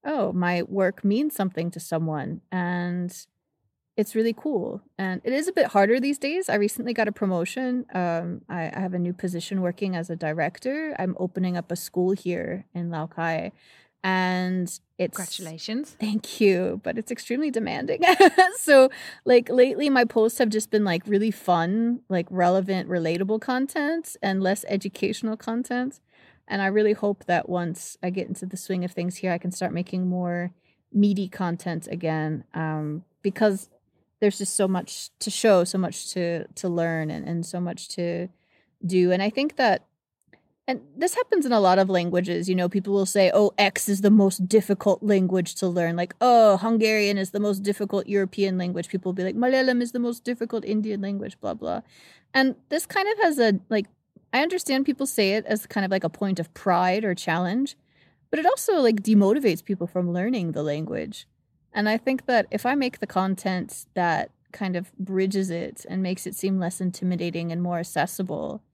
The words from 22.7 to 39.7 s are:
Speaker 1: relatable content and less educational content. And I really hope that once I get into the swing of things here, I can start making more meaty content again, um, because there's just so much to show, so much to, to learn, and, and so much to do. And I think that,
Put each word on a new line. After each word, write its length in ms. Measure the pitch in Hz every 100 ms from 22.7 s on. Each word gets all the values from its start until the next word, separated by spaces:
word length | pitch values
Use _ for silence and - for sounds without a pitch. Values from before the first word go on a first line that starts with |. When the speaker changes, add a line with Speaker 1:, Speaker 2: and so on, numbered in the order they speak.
| 185 -
Speaker 1:
relatable 540 | 180 165 170 190 220
content 720 | - 254 269 320 294 330 320 -
and 180 | 202 190
less 220 | 190 202 -
educational 680 | 196 196 - 190 214 220 220
content. 640 | - 233 247 247 254 - _ _ - _ -
And 140 | 196
I 60 | 196
really 260 | 208 214
hope 320 | 208 202 196 -
that 240 | 175 -
once 480 | 180 170 170 - -
I 80 | 180
get 180 | 185 -
into 180 | 185 190
the 120 | 190
swing 280 | - 185 175
of 60 |
things 260 | - 175 -
here, 140 | 185
I 60 | 175
can 140 | 180
start 220 | 180 185
making 340 | 170 180 185 185
more 460 | 180 175 175 175 _ _ _ _
meaty 340 | 202 202 202 185
content 600 | - 180 170 - 165 -
again, 580 | 175 165 156 156 151 -
um, 500 | 170 160 156 151 151 - _
because 480 | 202 - 220 196 - _ _ _ _ _
there's 180 | 208 -
just 180 | 196 -
so 120 | 190
much 420 | 185 - - - _
to 140 | 220
show, 320 | - 226 190
so 160 | 175 190
much 320 | 175 - -
to, 340 | 185 170 170 -
to 220 | - 180
learn, 400 | 170 165 160 156
and, 180 | 156 139
and 160 | 170
so 160 | 165 180
much 280 | 175 170 -
to 380 | - 175 170 180 _ _ _ _ _ 175
do. 260 | 185 180
And 120 | 185
I 80 | 202
think 240 | 214 294 -
that, 280 | 240